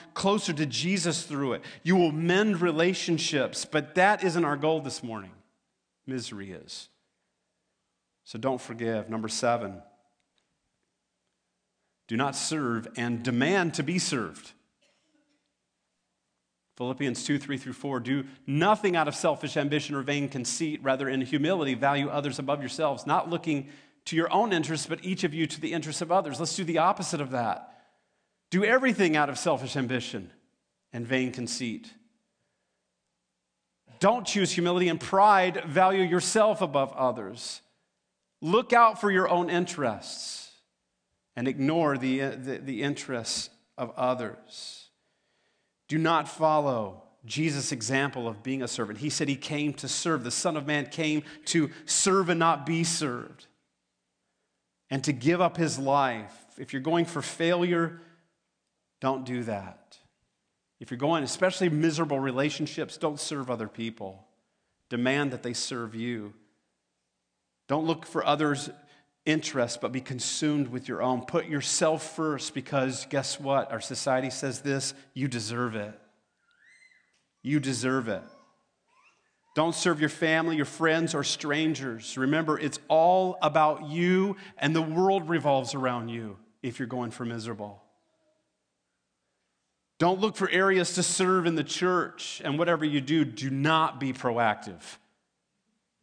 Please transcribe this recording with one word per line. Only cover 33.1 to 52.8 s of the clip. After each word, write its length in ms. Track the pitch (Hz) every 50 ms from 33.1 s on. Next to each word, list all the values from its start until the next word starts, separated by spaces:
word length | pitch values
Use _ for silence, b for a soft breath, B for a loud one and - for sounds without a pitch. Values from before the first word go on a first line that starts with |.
| _ _ _ _ _ _ _ _ _ _ _ _ _ _ _ _ - -
Don't 260 | 185 202 240 247 190
choose 280 | - - 202 185 - -
humility 360 | 180 175 175 180 180 185 170
and 100 | 160 156
pride. 640 | - - 190 196 202 214 202 190 185 185 160 170 156
Value 360 | 156 139 190 185 190 196 196
yourself 580 | 185 170 175 180 - - - 220 208 220 202 -
above 320 | 190 151 143 143 135 131 -
others. 680 | - 131 127 117 120 101 95 117 117 - - - - _ _ _ _ _ _ _ _ _ _ _ _ _ _ _ -
Look 320 | 151 160 196 240 240 - 240
out 260 | 240 233 220 214 -
for 120 | 208 202
your 180 | 190 185 190 -
own 220 | 175 175 175 156
interests 960 | 175 175 180 175 - 151 139 117 104 98 - - - - - - - - - - - _ _ _ _ _ _ _ _ _ _ _ _ _ _ _ -
and 120 | 120 123
ignore 500 | 135 131 143 131 143 160 170 160 147 139
the, 220 | 127 131 131 131 135
the, 380 | 135 139 - 131 127 139 123
the 260 | - - 139 127 104 139
interests 640 | 143 143 - - - 131 117 113 - - - - - _ _ _ _ -
of 140 | - 127 117
others. 960 | - - 131 127 127 123 117 101 92 - - - - - - - - - - _ _ _ _ _ _ _ _ _ _ _ _ _ _ _ _ _ _ _ _
Do 100 | - 147
not 300 | 160 160 160 170 156 147
follow 760 | 147 - - 156 156 156 156 147 139 127 113 104 98 92 - - _ _ _ -
Jesus' 480 | 113 107 143 160 160 143 139 127 -
example 560 | 151 117 107 113 135 135 139 139 - 131 117
of 160 | 117 110 104 107
being 180 | 131 135 135
a 60 | 123
servant. 320 | 113 - - 113 104 107 101
He 100 | 143 147
said 200 | - - 156 139
he 80 | 139
came 360 | 135 - - 156 147 147 147 139
to 120 | - -
serve. 360 | 123 - - - 170 160 135 117
The 80 | 120
Son 260 | - - - 180 156
of 100 | 151 139
Man 200 | 151 147 147 139
came 360 | - - 165 160 151 151 151 147 B B B B
to 260 | - - 170 151 135 B B B
serve 420 | B - - - 196 190 196 185 170
and 100 | 175 165
not 260 | 165 165 160 143 135
be 180 | 151 165 165